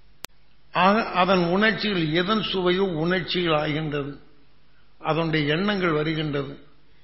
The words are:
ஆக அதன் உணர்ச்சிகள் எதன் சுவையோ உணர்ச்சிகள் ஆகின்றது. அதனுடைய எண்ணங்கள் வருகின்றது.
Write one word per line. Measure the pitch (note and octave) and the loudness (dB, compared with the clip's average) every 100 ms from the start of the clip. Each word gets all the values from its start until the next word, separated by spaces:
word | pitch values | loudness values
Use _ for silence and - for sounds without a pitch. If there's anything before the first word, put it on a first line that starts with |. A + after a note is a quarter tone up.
| - - - - - - - | -20 -16 -16 -16 -20 -20 -6
ஆக | - F#3 G#3+ | 2 4 4
அதன் | - F3+ F3+ F#3 | 0 0 4 4
உணர்ச்சிகள் | E3+ F#3 A3 G#3+ G#3+ F#3 D#3+ | 2 2 2 0 -2 0 0
எதன் | E3 F3+ G#3+ | 0 0 0
சுவையோ | - F#3+ F3+ F3+ | -2 0 2 2
உணர்ச்சிகள் | G3 D#3 E3 F#3 D#3+ F3+ E3+ D3+ | 0 0 0 0 -2 -2 0 0
ஆகின்றது. | D3+ D3+ D#3 C#3+ C#3 C#3+ - - - - - - - - | 0 -2 -4 -4 -6 -10 -18 -20 -20 -20 -20 -20 -20 -8
அதனுடைய | D#3 D#3 E3 D#3 D3 | -2 0 0 0 0
எண்ணங்கள் | D#3 G3+ G3+ F3 | 0 0 0 0
வருகின்றது. | D3+ D3+ D#3 D#3 C#3+ C3+ C#3 - - - - | 0 -2 -2 -4 -4 -6 -12 -20 -20 -20 -20